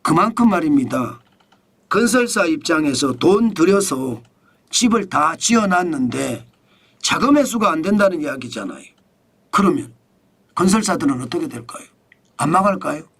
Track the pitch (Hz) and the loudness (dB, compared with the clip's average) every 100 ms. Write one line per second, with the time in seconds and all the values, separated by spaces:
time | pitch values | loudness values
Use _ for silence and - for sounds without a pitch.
0 | - 160 214 220 233 180 160 143 120 131 | 0 2 0 2 2 2 2 2 0 -4
1 | 120 - _ _ _ _ _ _ _ 196 | -6 -10 _ _ _ _ _ _ _ 0
2 | 233 247 240 214 170 151 - 160 151 131 | 2 2 0 0 0 0 0 0 0 0
3 | 139 120 156 208 226 - 175 196 196 131 | -2 2 4 4 2 2 4 4 0 -4
4 | 131 113 - _ _ _ _ - 240 226 | -6 -8 -14 _ _ _ _ 0 2 2
5 | - 139 160 160 - 233 202 180 180 143 | 0 0 0 -2 0 2 2 0 0 -2
6 | 127 131 135 117 - _ _ _ _ _ | -2 -2 -6 -8 -12 _ _ _ _ _
7 | - 160 247 294 240 220 208 160 170 208 | -4 0 4 4 2 0 0 0 0 2
8 | 196 170 147 135 123 110 92 - - _ | 2 0 -6 -8 -10 -10 -10 -12 -20 _
9 | _ _ _ _ _ - 196 - - _ | _ _ _ _ _ 0 2 0 -6 _
10 | _ _ _ _ _ - 185 214 202 170 | _ _ _ _ _ 0 2 2 0 -2
11 | 147 127 131 170 156 120 117 - - _ | -2 -2 -6 -6 -6 -10 -16 -18 -20 _
12 | _ _ _ - 143 180 202 190 151 147 | _ _ _ -6 0 2 0 -2 -6 -8
13 | 160 | -12